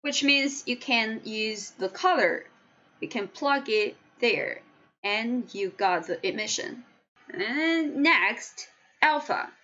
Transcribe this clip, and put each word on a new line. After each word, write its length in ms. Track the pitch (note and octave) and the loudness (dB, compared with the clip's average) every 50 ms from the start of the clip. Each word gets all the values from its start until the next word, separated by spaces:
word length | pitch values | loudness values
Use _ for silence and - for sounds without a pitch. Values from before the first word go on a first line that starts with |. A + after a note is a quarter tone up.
| - | -4
Which 200 | D4 C#4 - C#4+ | -2 -2 2 4
means 420 | C#4 C#4 C#4 C4+ C#4+ C#4 - - | 4 4 4 4 0 -2 -6 -6
you 100 | - A#3+ | -6 -6
can 440 | B3 - - B3 A#3 A3+ A3 A3 A3+ - | -6 -2 0 2 2 2 0 -4 -6 -8
use 460 | A3 A3 A3 G#3+ A3 G#3+ G3+ G3 - - - | -8 -4 -2 -2 -2 -4 -6 -10 -14 -8 -6
the 100 | F#3 F#3 | -6 -6
color. 560 | - - - F#4 F4+ D4 G#3 E3+ - - - - _ _ _ _ _ _ _ _ _ _ | -4 0 2 4 4 6 4 4 2 0 -6 -14 _ _ _ _ _ _ _ _ _ _
You 80 | - - | -12 -8
can 200 | - A#3 G3+ F#3 | -6 -6 -6 -6
plug 400 | - - D4 C#4+ C#4 C#4 C4 - | -8 -4 0 0 0 0 0 0
it 280 | A3 G#3+ G#3 G#3 - _ _ _ _ _ | 0 2 2 0 -4 _ _ _ _ _
there, 400 | - D#3+ - - - - - - - _ _ _ _ _ _ _ - | 0 2 2 2 -2 -4 -6 -10 -14 _ _ _ _ _ _ _ -4
and 480 | G3+ G3+ G#3+ A3+ A#3 B3 B3+ A#3 - - | -2 -2 -2 -2 -2 -2 -4 -4 -6 -6
you 160 | G3 G3 F#3 | -4 -4 -4
got 380 | F3+ - G3+ F#3+ F3+ E3+ D#3+ E3+ | -2 0 2 2 2 2 0 -2
the 180 | F3 - - | -6 -2 -2
emission. 580 | F#3+ - G#3+ G#3+ A3 - - - - - A#3+ - _ _ _ _ _ _ _ _ _ | -2 -2 -2 -4 -4 -4 -4 -4 -6 -8 -12 -16 _ _ _ _ _ _ _ _ _
And 640 | - - G3+ A3 B3 D4 D#4+ E4 E4 E4 D#4+ D4 - | -6 -4 -4 -2 0 0 2 2 2 2 0 0 0
next, 720 | C4+ C#4+ D#4+ E4 A3+ F3 G3 A#3 - - - - - - - _ _ _ _ _ _ - | 2 4 6 6 6 4 2 0 -2 -10 -16 -14 -16 -18 -18 _ _ _ _ _ _ 4
alpha. 480 | D#4 D4+ D4 - - - - - - - _ | 4 4 2 0 -2 -2 -4 -4 -6 -10 _